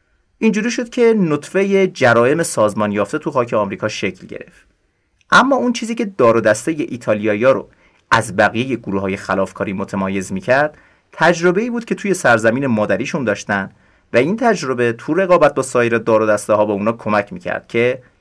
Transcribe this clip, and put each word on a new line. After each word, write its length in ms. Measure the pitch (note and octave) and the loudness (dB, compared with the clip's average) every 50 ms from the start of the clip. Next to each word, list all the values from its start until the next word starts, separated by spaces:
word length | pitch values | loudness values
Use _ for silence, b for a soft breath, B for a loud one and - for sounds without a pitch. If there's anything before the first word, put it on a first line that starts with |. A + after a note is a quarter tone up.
| _ _ _ _ _ _ _ _ | _ _ _ _ _ _ _ _
اینجوری 340 | - A3 F#3 G#3+ G#3 A#3+ | 0 0 0 0 -2 -2
شد 180 | A#3 - B3 A#3 | -4 -4 -6 -4
که 240 | - B3+ A#3+ A#3 A3+ A3 | -2 2 2 4 4 4
نطفه 680 | F#3 D#3+ D3 D3 D3 - - F#3 G3 G3 G3 G3 F#3+ F3+ | 2 0 0 -2 -4 -4 -2 -2 0 2 2 2 2 0
جرایم 560 | F#3 - C3 A#2+ A2+ A#2 A#2+ B2+ D3 E3+ E3 | 0 2 2 4 4 4 4 4 2 0 -2
سازمان 480 | - - - G#2+ G#2 G2 G#2+ G#2+ G#2 | -2 0 0 0 0 0 0 -2 -2
یافته 260 | G2+ G#2 G2+ - - D3+ | 0 -2 -2 -2 -4 -6
تو 140 | - E3+ | -6 -4
خاک 220 | C#3+ C3+ A#2+ A#2 C3 | -2 -2 -2 0 -2
آمریکا 340 | A2 G#2 G2 G#2+ A#2+ - G#2+ | -2 -2 -2 -4 -6 -6 -6
شکل 400 | - - - G2 F#2 - - - | -6 -4 -6 -6 -6 -8 -14 -18
گرفت. 400 | - - - - _ _ _ _ _ _ _ _ _ _ _ _ _ _ _ _ | -16 -16 -18 -20 _ _ _ _ _ _ _ _ _ _ _ _ _ _ _ _
اما 240 | - F#3+ A#3 C4+ C#4 | 2 4 4 4 2
اون 180 | B3 A#3 B3 A#3+ | 0 0 0 -2
چیزی 220 | - - G#3+ A#3 | -2 -4 -6 -4
که 100 | A#3 A#3 | -4 -4
دار 320 | G3+ - - C3 A#2+ A2+ A2+ | -4 -2 2 4 4 4 4
و 40 | |
دسته 340 | G#2+ G#2+ G#2+ - - - E3 D3+ | 4 2 2 2 0 -4 -4 -4
ایتالیایی‌ها 720 | B2 - - A#2 - - A2 G#2 G#2 G#2+ G#2 G#2 A2+ C3 | -6 -6 -8 -6 -4 -2 -2 0 0 -2 0 2 4 4
رو 180 | C3 G#2 - b b b b b b b b b | 2 2 0 b b b b b b b b b
از 240 | - A2+ A2 A#2+ F2 | 0 0 0 0 2
بقیه 400 | G2+ G#2+ G2+ G#2+ A2+ B2+ C3+ B2+ | 2 2 2 2 0 -2 -2 -4
گروه‌های 420 | A2+ - - F#2+ G2 G2 F#2+ F#2+ G2 | -6 -4 -4 -4 -4 -2 -4 -4 -4
خلافکاری 560 | - - G2 G2 F#2+ F#2+ - - G2+ G2+ G2 | -4 -2 -2 0 -2 -2 -4 -6 -6 -4 -4
متمایز 580 | F#2+ G2 - - G2 F#2+ F#2+ G2 G2 F#2+ F#2 | -6 -6 -6 -4 -4 -4 -2 -4 -4 -6 -6
می‌کرد، 460 | G2+ F#2+ - - B2 C#3 D3 D3+ b b b b b b b b | -8 -6 0 2 2 2 2 0 b b b b b b b b
تجربه‌ای 580 | - - D#3 E3 F3+ E3 E3 F3+ F3 F#3+ A#3 B3 | -4 0 2 2 2 2 2 2 2 0 -2 -4
بود 160 | A#3 A#3+ A3+ | -4 -6 -6
که 100 | - G3+ | -6 -8
توی 180 | - - G3+ F#3 | -6 -4 -4 -2
سرزمین 540 | F#3 - C3+ A#2+ A2+ G#2+ A2 A2 C3 C#3+ C3+ | 0 2 2 2 2 2 -2 -4 -4 -2 0
مادریشون 560 | A#2 G#2+ G#2+ G2+ G2+ F#2 A#2+ C#3+ - E3 C3 | 0 0 0 0 -2 -2 -2 -4 -6 -4 -2
داشتن 480 | G#2+ G2+ - - - G#2 G2 F#2+ G2 b b b b b b b b - | -2 -4 -4 -4 -4 -4 -4 -4 -6 b b b b b b b b 0
و 40 | A#2 | 2
این 200 | C3 D#3 G3+ A3+ | 2 2 0 0
تجربه 560 | C#4 A#3 G#3+ F3 D#3 C3 C3 A#2+ A#2+ A#2 A#2 | 0 0 0 0 -2 -4 -2 0 0 -2 -2
تو 200 | A#2 - - D3+ | -4 -6 -4 -2
رقابت 420 | F3+ G3 F3 F3+ E3 D3+ C#3+ - | 0 2 2 4 4 4 2 2
با 60 | - | 0
سایر 360 | B2+ - - B2 A#2+ A#2 A#2 A#2 | -4 -2 0 0 0 2 0 0
دار 240 | A2 - A2+ G#2+ | 2 2 2 2
و 40 | A2 | 4
دسته‌ها 400 | G#2+ G#2 G#2 - - G#2+ G#2 G#2+ | 2 0 0 0 0 0 2 2
به 80 | G#2+ G#2 | 0 0
اونا 180 | G2 G2+ A2 | -2 -2 -2
کمک 420 | A2+ A2+ - A2+ G#2 G#2 G2+ - F#2 | -4 -4 -4 -2 -2 -2 -2 -4 -8
می‌کرد 340 | F2 - - - - - - | -12 -10 -8 -8 -8 -8 -6
که 360 | - A#2 A#2 B2 B2+ b b b b b | -2 0 0 0 -2 b b b b b